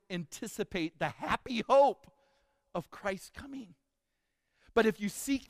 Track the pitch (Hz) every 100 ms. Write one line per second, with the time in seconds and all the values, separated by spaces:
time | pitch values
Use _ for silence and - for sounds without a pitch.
0 | - 180 151 - 226 - 196 185 160 -
1 | 156 - - 220 - 226 - 277 285 -
2 | - _ _ _ _ _ _ 175 - -
3 | 202 190 - - 277 269 196 - _ _
4 | _ _ _ _ _ _ _ 233 214 202
5 | 202 - - 269 -